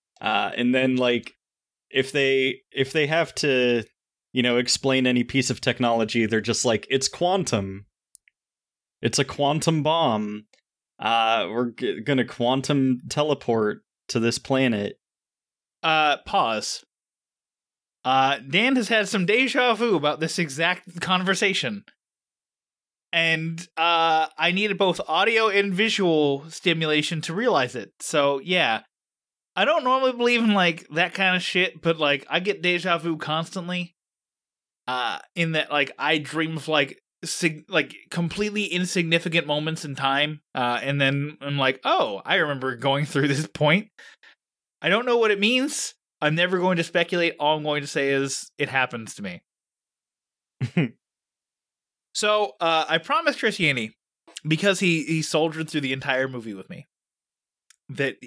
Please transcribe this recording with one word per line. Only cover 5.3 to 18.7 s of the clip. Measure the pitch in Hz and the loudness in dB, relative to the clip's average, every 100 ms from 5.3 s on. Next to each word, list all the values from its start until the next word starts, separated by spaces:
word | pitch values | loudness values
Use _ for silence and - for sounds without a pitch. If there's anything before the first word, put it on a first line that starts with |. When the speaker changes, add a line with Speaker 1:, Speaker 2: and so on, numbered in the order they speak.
| 135 120 | 0 0
Speaker 1:
of | 110 | -2
technology, | - 117 120 117 110 117 110 | -2 0 2 2 0 0 2
they're | 113 | 0
just | 107 110 123 | 0 0 0
like, | 110 - | 0 0
"It's | 135 - | -2 -2
quantum. | - 175 190 156 110 98 98 101 _ _ - _ _ _ _ _ _ _ _ | -2 0 0 0 -2 -2 -8 -16 _ _ -20 _ _ _ _ _ _ _ _
It's | 113 123 | -2 0
a | 135 | -2
quantum | - 143 156 165 160 | -2 0 0 2 2
bomb. | 143 165 151 107 104 104 - _ _ _ _ - | 2 2 2 0 -2 -8 -14 _ _ _ _ -8
Uh, | 107 117 113 113 90 | 0 2 2 2 0
we're | 113 123 | -2 -2
g-, | 113 113 85 | -2 -4 -4
gonna | 110 135 123 | 0 0 0
quantum | - 120 135 135 143 131 127 - | 0 0 0 0 2 2 0 -2
teleport | - 151 139 - 113 107 107 _ _ - | -2 0 0 0 2 2 -2 _ _ -6
to | 123 | 0
this | 117 113 | 0 0
planet." | - 135 131 107 101 - _ _ _ _ _ _ _ _ | -2 2 2 2 -2 -8 _ _ _ _ _ _ _ _
Speaker 2:
Uh, | 165 156 151 139 - | 0 2 2 0 -2
pause. | 196 123 110 - - - _ _ _ _ _ _ _ _ _ _ _ | 0 2 0 -4 -8 -14 _ _ _ _ _ _ _ _ _ _ _
Uh, | 131 131 135 139 | 0 2 4 0
Dan | 139 170 240 | -2 0 2